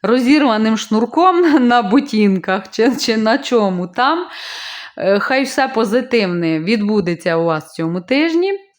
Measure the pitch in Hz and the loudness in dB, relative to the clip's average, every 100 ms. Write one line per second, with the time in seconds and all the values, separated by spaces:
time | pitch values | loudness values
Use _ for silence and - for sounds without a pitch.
0 | 190 247 247 302 294 220 220 220 - 220 | 0 0 2 2 2 2 0 -2 0 -2
1 | 240 302 359 349 349 294 247 240 208 233 | 0 2 2 4 4 4 4 2 4 2
2 | 285 214 208 190 170 190 - - 226 240 | 2 2 2 2 -2 -4 -4 0 0 0
3 | - 220 220 226 - 240 208 180 175 208 | -2 0 2 0 0 0 0 -2 -6 -2
4 | 254 330 359 - - - - - - - | 0 0 -6 -12 -16 -14 -14 -14 -16 -6
5 | 185 202 - 262 262 - 262 262 208 226 | 0 0 0 -2 -2 -2 -2 0 0 0
6 | 254 233 196 175 165 160 160 226 202 214 | 0 0 0 0 -2 -2 -2 -2 0 0
7 | 175 170 180 165 170 156 151 - 165 175 | -2 -4 -2 0 0 -2 -8 -8 -4 -4
8 | 180 269 330 330 381 392 - | -2 0 0 0 -2 -4 -10